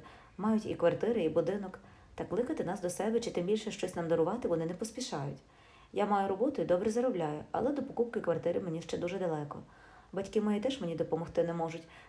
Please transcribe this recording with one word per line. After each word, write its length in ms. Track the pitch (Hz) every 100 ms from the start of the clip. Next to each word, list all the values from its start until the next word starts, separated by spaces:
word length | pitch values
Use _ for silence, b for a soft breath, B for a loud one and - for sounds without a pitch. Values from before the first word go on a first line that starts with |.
| B B B -
мають 280 | 214 214 -
і 100 | 165
квартири, 480 | 170 165 202 233
і 60 | 160
будинок. 500 | 160 165 202 202 - B B B -
Та 100 | 160
кликати 380 | 180 254 311
нас 180 | 170 196
до 80 | 180
себе, 300 | 175 208 233
чи 120 | 226
тим 140 | - 175
більше 260 | 220 220
щось 240 | - - 180
нам 120 | 165
дарувати, 400 | 165 165 233 -
вони 180 | 165 160
не 80 |
поспішають. 640 | 175 226 - 254 156 143 143 - B B B B
Я 120 | 196 208
маю 220 | 202 196
роботу 340 | 190 269 269
і 40 | 160
добре 260 | 180 220
заробляю, 520 | 220 254 185 151 147 -
але 200 | 165 254
до 120 | 285
покупки 380 | 262 - 233 214
квартири 380 | 175 160 170 180
мені 220 | 185 160
ще 160 | 165 -
дуже 220 | 170 190
далеко. 400 | 180 156 147 - - B B B B
Батьки 280 | 180 202 220
мої 180 | 208 208
теж 220 | 254 269
мені 140 | 170 165
допомогти 480 | 160 165 165 -
не 100 | 170
можуть, 340 | 170 165 165 - B